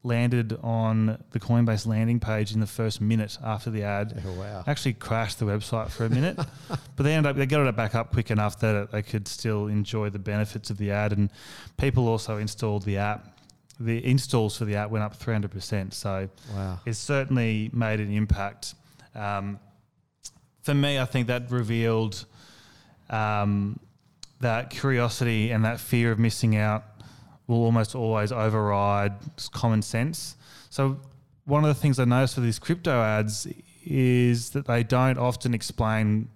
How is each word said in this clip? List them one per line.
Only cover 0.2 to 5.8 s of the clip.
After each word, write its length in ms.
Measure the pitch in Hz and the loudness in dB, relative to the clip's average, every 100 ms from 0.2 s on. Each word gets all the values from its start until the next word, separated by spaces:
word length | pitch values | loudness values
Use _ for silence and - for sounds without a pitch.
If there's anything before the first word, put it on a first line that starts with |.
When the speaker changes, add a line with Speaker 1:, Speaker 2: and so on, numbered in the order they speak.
| 120 123 113 117 | 2 2 0 -2
Speaker 1:
on 560 | 117 113 113 110 110 110 - | -2 0 2 4 2 0 -4
the 80 | 113 | -6
Coinbase 480 | - 120 117 107 110 | 2 4 4 2 0
landing 320 | 110 113 120 | 0 2 2
page 340 | 113 110 107 | 0 -2 0
in 60 | 107 | 0
the 80 | 104 | -2
first 340 | - 110 - | -2 -4 0
minute 380 | 104 113 104 - | 2 2 0 -6
after 280 | 113 110 117 | -6 -4 -4
the 100 | 110 | -4
ad. 400 | 104 101 104 110 | -2 -2 -4 -6
Speaker 2:
Oh, 100 | 95 | -8
wow. 300 | 90 98 104 90 | -8 -8 -8 -4
Speaker 1:
Actually 260 | 147 139 | -2 -2
crashed 460 | 110 - 113 107 - | -4 -2 -2 -2 -2
the 60 | 107 | -2
website 440 | 104 104 117 | -2 -2 -4